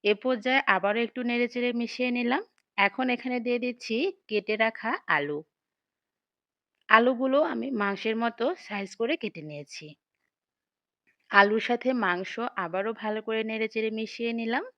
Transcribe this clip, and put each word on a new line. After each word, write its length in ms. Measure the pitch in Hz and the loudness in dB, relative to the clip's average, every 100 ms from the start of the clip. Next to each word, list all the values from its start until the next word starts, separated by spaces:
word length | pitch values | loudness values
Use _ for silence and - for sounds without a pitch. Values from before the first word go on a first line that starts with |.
এ 80 | 202 | 2
পর্যায়ে 500 | 202 254 254 254 262 - | 2 0 0 2 2 4
আবারও 340 | 190 196 214 | 2 2 0
একটু 200 | 226 254 | -2 -2
নেড়েচেড়ে 480 | 240 240 240 240 247 | -2 0 0 0 -2
মিশিয়ে 380 | 240 233 - 247 | -2 -4 -2 -2
নিলাম। 320 | 240 240 285 453 _ _ - | 0 0 0 -2 _ _ 0
এখন 280 | 196 226 254 | 0 2 -2
এখানে 260 | 247 254 247 | -2 -2 -4
দিয়ে 180 | 233 240 | -2 -2
দিচ্ছি 380 | 247 240 - 220 381 370 - | -2 -6 -2 0 0 -4 -4
কেটে 280 | 214 202 214 | -4 -2 0
রাখা 340 | 220 220 220 - - | 0 0 -6 -6 0
আলু। 320 | 156 143 147 156 _ _ _ _ _ _ _ _ _ _ _ _ _ - | 0 0 -6 -10 _ _ _ _ _ _ _ _ _ _ _ _ _ 6
আলুগুলো 500 | 220 240 240 262 269 | 8 8 2 2 2
আমি 260 | 320 247 247 | 2 -2 -4
মাংসের 460 | 240 202 196 220 220 | -2 -2 -2 -4 -2
মতো 280 | 233 226 247 359 | -2 0 -2 -2
সাইজ 320 | - 208 196 | -8 -10 -10
করে 200 | - 233 320 | -4 -2 -2
কেটে 260 | 208 160 | -4 -10
নিয়েছি। 440 | 151 147 143 - 151 147 _ _ _ _ _ _ _ _ _ _ _ _ _ | -12 -14 -14 -16 -18 -20 _ _ _ _ _ _ _ _ _ _ _ _ _
আলুর 320 | 202 202 214 - | 6 6 4 0
সাথে 200 | 240 254 | 0 0
মাংস 400 | 254 196 175 190 - 240 - | 0 0 0 -4 -6 -6 -4
আবারও 360 | 175 180 208 | -4 -2 -4
ভালো 280 | 220 214 220 | -4 -4 -4
করে 180 | 220 220 | -4 -4
নেড়েচেড়ে 460 | 220 220 220 220 220 | -2 -4 -4 -2 -4
মিশিয়ে 420 | 220 220 - 233 | -4 -8 -4 -4
নিলাম। 320 | 233 226 254 494 | -2 -2 -4 -4